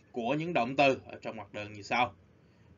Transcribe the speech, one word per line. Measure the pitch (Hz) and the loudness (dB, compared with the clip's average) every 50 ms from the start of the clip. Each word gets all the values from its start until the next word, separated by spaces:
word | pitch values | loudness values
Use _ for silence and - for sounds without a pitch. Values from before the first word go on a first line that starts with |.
| - _ | -20 _
của | _ 127 113 117 139 | _ -4 -2 0 0
những | 151 160 175 175 | 0 -2 0 0
động | 135 117 120 139 | 0 0 0 4
từ | 139 143 139 131 110 95 | 4 6 6 6 2 -2
ở | 104 113 110 | -12 -14 -10
trong | - 120 110 | -10 -10 -10
ngoặc | 107 101 - - | -10 -12 -10 -10
đơn | 107 104 107 107 | -10 -10 -8 -10
như | 104 | -14
sau. | 98 - 135 117 123 - - - - - - - - - _ _ - - - | -6 -2 0 2 2 0 -2 -12 -20 -20 -20 -20 -20 -20 _ _ -20 -20 -14